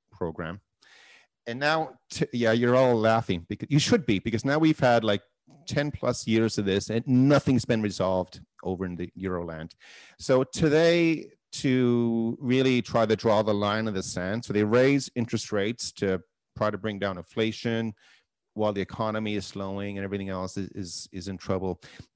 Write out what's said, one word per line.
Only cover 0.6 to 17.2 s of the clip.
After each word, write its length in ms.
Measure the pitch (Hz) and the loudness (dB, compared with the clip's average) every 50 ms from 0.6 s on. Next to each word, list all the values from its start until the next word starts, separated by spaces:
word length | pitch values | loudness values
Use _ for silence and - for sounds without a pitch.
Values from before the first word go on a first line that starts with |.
| _ _ _ _ _ _ - - - - - - _ _ _ _ _ | _ _ _ _ _ _ -20 -20 -20 -20 -20 -20 _ _ _ _ _
And 120 | 117 117 131 | -10 -8 -2
now, 380 | 143 147 160 160 156 135 - _ _ _ | 0 0 0 0 -2 -6 -10 _ _ _
t-, 160 | - - 151 - - | -4 -4 -4 -4 -2
yeah, 180 | 120 117 110 | 2 2 4
you're 240 | 117 120 120 120 123 | 4 4 4 4 6
all 200 | 127 131 127 120 | 6 6 4 4
laughing 500 | 113 107 113 113 113 113 - 95 82 85 _ | 4 4 4 4 2 2 -2 -4 -4 -4 _
because 180 | 104 - - - | -8 -8 -4 0
you 80 | 139 147 | 2 2
should 260 | - - 247 214 139 | 4 4 2 2 2
be, 140 | - 104 92 | 0 0 0
because 260 | - 117 107 110 - | 0 -2 -4 -2 0
now 140 | 139 143 156 | 0 2 4
we've 200 | 160 156 151 - | 4 2 4 4
had, 240 | 143 123 120 117 110 | 4 4 4 4 4
like, 200 | 110 101 101 - _ _ _ _ _ - - _ | 2 0 0 -2 _ _ _ _ _ -20 -20 _
ten 240 | - - 151 147 147 | -4 -2 -2 -2 -2
plus 380 | - - - 120 120 - - | -6 -4 -4 -4 -2 -2 -2
years 320 | 113 110 113 113 110 - - | 2 2 4 4 2 0 0
of 60 | 101 | 0
this 260 | 98 95 101 - - | 2 0 0 0 -2
and 160 | 107 117 120 | -4 -4 0
nothing's 580 | 143 127 123 131 139 147 143 - 147 131 117 - | 4 4 6 6 6 6 4 4 2 2 2 2
been 160 | - 120 110 | 0 0 0
resolved 600 | 107 104 90 - 95 92 95 92 90 - - - - _ _ - - | 0 -2 -2 -2 0 0 0 0 -2 -4 -10 -20 -20 _ _ -10 -8
over 220 | 92 92 85 95 | -6 -6 -4 -6
in 120 | 90 90 | -8 -6
the 140 | 87 90 87 _ 87 | -8 -10 -12 _ -8
Euroland. 520 | 92 92 92 87 85 82 82 78 80 85 - _ - - - - - - _ _ | -6 -6 -4 -6 -6 -8 -10 -10 -12 -14 -16 _ -20 -20 -20 -20 -20 -20 _ _
So 240 | - - 131 131 135 | 0 2 2 2 2
today, 880 | - - - 165 156 143 160 165 170 170 170 170 165 160 - - - _ _ _ _ - | 0 0 0 2 4 4 4 4 4 4 4 2 2 0 -2 -6 -14 _ _ _ _ -10
to 840 | - - 139 127 127 123 120 120 120 117 117 113 117 113 113 123 - | -4 0 2 2 4 4 4 2 2 2 0 0 0 -2 -2 -4 -4
really 440 | 139 120 127 131 131 131 127 123 - | -2 0 2 2 4 4 2 2 0
try 240 | - - 120 113 | 0 2 2 4
to 80 | 107 110 | 4 2
draw 260 | 101 - 117 104 104 | 2 4 2 2 4
the 120 | 107 110 104 | 2 2 0
line 340 | 101 104 104 104 110 110 | 0 0 -2 -2 -2 -2
in 60 | 110 101 | -4 -4
the 80 | 95 92 | -4 -6
sand, 420 | - - 90 90 92 104 117 - | -4 -6 -4 -4 -4 -4 -6 -6
so 80 | - 101 | -2 0
they 100 | 104 107 | 0 2
raise 460 | 104 113 123 131 139 143 139 135 - _ | 4 4 4 4 4 4 2 -2 -4 _
interest 360 | 123 117 - - 110 - - | -6 -4 -2 -4 -6 -4 -4
rates 400 | 107 104 98 107 117 - - - - | -4 -2 -2 -2 -4 -6 -8 -8 -4
to 280 | - 104 98 95 90 - _ _ _ _ _ _ | -2 0 0 0 -2 -6 _ _ _ _ _ _
try 120 | - 110 107 | -2 -2 -2
to 80 | 104 | -2
bring 220 | 95 98 110 104 98 | -4 -6 -8 -6 -4
down 180 | 98 98 92 | -4 -4 -4
inflation 760 | 90 | -6